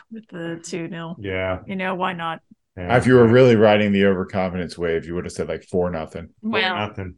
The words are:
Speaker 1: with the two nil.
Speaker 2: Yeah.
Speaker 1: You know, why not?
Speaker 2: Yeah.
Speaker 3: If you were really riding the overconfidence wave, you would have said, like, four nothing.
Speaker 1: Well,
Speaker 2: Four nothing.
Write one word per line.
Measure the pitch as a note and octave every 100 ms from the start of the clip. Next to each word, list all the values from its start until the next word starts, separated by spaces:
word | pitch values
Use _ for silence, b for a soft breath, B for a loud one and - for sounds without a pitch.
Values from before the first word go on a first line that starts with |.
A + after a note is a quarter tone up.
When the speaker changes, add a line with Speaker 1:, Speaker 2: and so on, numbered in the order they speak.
| _
Speaker 1:
with | A3 -
the | F3+ E3 E3+
two | - F3+ E3
nil. | E3+ E3 F3+
Speaker 2:
Yeah. | G2 F#2 F#2 F#2 -
Speaker 1:
You | F#3+
know, | F#3 F#3
why | F#3
not? | F3 E3 E3 _ _ _ -
Speaker 2:
Yeah. | F2+ B2
Speaker 3:
If | A#2+
you | B2+
were | A#2
really | B2 C3 A2+
riding | G#2+ G#2 G#2
the | G2 G2
overconfidence | F#2 F#2+ G2+ F#2 F2+ E2 -
wave, | E2+ E2 D2+
you | F2
would |
have | E2+
said, | - D#2+
like, | D#2+
four | - F#2+ F2+
nothing. | E2+ D#2 - E2+ _
Speaker 1:
Well, | G#3+ G#3 F#3
Speaker 2:
Four | F3+ G#2
nothing. | G2+ F#2